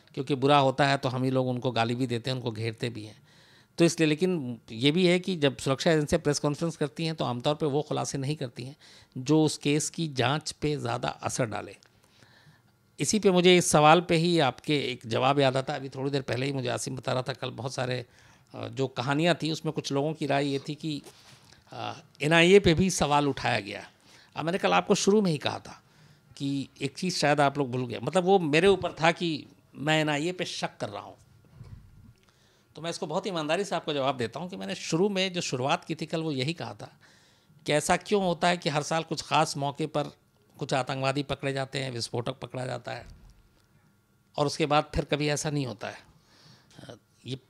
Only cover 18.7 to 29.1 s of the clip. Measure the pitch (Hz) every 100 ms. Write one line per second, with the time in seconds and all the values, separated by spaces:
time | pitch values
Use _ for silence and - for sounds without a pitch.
18.7 | 117 131 - 123 143 170 156 156 156 160
19.7 | 151 - 139 151 156 147 139 143 139 147
20.7 | 147 160 143 - - - - - - _
21.7 | 120 113 113 - - 147 165 170 196 190
22.7 | 160 190 - 147 147 143 135 123 117 98
23.7 | 98 - _ _ - _ - 156 185 190
24.7 | 180 180 196 - 214 190 147 110 104 -
25.7 | - _ _ - _ _ - 139 139 123
26.7 | - 135 - 185 - 147 147 139 139 131
27.7 | 127 123 120 131 180 180 196 156 151 196
28.7 | 185 180 - 165